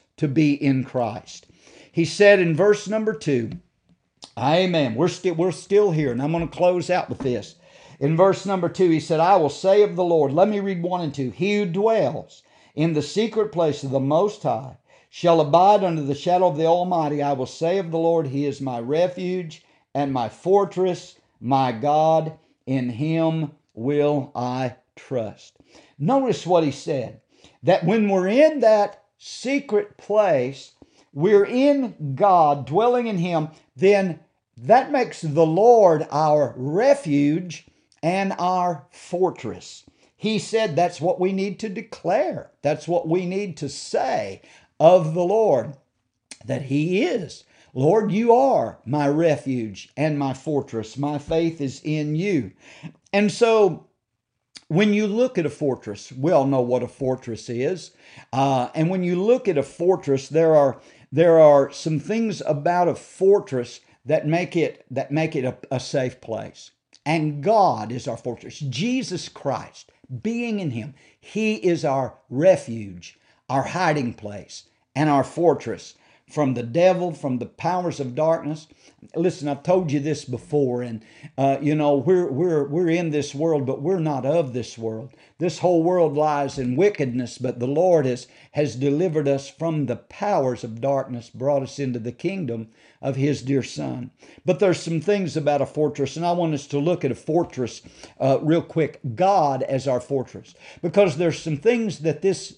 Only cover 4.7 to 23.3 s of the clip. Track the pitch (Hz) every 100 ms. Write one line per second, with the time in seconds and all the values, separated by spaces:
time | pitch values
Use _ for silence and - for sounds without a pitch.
4.7 | 165 135 110 175 175 185 160 175 151 -
5.7 | 196 208 156 143 120 143 160 131 - 180
6.7 | 180 165 180 - 123 131 117 - - _
7.7 | - - - 143 160 190 180 196 190 170
8.7 | 165 180 156 156 156 170 196 147 - 190
9.7 | 202 202 175 180 165 139 147 208 208 196
10.7 | 180 170 180 160 139 127 107 190 208 202
11.7 | 175 220 220 143 135 - - _ _ _
12.7 | - 165 151 147 196 214 220 208 170 165
13.7 | 143 135 131 135 156 202 - 147 117 131
14.7 | - _ _ _ - 170 170 147 165 196
15.7 | 208 185 160 139 139 175 180 185 151 160
16.7 | 175 180 175 151 147 143 135 127 - 165
17.7 | 190 170 165 165 165 143 139 143 - 135
18.7 | 120 120 156 180 185 180 185 165 - _
19.7 | _ _ 135 139 131 113 - 170 202 196
20.7 | 180 185 175 - - _ - 113 135 131
21.7 | 113 143 151 160 160 156 - _ _ -
22.7 | 131 123 113 151 160 160